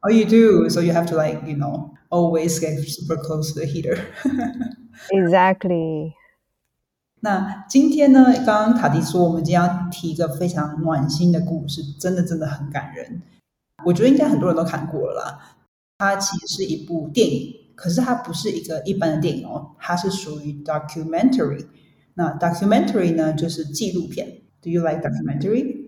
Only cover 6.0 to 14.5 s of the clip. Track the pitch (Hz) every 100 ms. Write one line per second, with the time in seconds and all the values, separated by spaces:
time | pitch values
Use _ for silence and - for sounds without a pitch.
6 | 160 156 _ _ _ _ _ _ _ _
7 | _ _ 214 190 196 - - 269 302 302
8 | 285 262 254 - - 214 220 240 147 151
9 | - 180 175 165 160 175 175 180 - -
10 | 170 151 165 143 180 170 147 151 165 143
11 | - - 175 170 - 160 143 - 143 -
12 | 180 185 175 165 156 143 143 139 - -
13 | - 175 - _ _ _ _ _ - 175
14 | 240 285 294 - 180